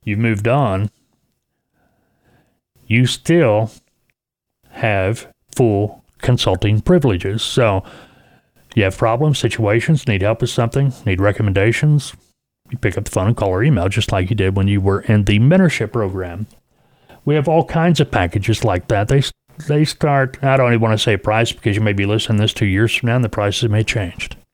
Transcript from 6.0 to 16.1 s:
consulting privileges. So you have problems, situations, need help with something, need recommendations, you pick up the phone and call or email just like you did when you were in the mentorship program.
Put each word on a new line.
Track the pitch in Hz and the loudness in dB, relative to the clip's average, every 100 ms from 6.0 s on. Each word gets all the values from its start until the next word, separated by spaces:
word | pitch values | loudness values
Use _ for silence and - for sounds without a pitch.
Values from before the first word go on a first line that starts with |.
| _ _ | _ _
consulting | - 123 - 92 107 104 | 0 0 0 0 0 0
privileges. | - 175 139 92 95 107 | 2 2 2 0 -2 -6
So | - - 117 95 - - - _ _ _ _ _ _ - | -4 0 2 0 -4 -20 -20 _ _ _ _ _ _ 0
you | |
have | 95 92 | 0 0
problems, | 117 117 151 139 | -2 0 0 0
situations, | 117 - 107 117 113 156 - | -2 -2 0 0 2 0 0
need | 101 | 0
help | 98 113 | 0 -2
with | 123 | -2
something, | - 117 135 139 127 - | -2 -2 0 -2 -2 -4
need | 92 | 0
recommendations, | 101 101 107 95 104 117 151 147 - - _ _ _ _ _ | 0 0 0 2 0 2 2 2 0 -16 _ _ _ _ _
you | - | -6
pick | 110 95 | -4 -4
up | 104 | -4
the | |
phone | - 95 | -2 0
and | 117 | 0
call | 101 | 0
or | 92 | 0
email | 127 123 90 | 2 2 0
just | 95 - | -2 -2
like | 101 92 | -2 -2
you | 110 | -2
did | 95 98 | 0 0
when | 98 | 0
you | 101 | 2
were | 98 98 | 0 -2
in | - 107 104 | 0 0 2
the | 104 | 2
mentorship | 123 185 185 - 107 | 4 4 4 0 -6
program. | 123 101 | -4 -4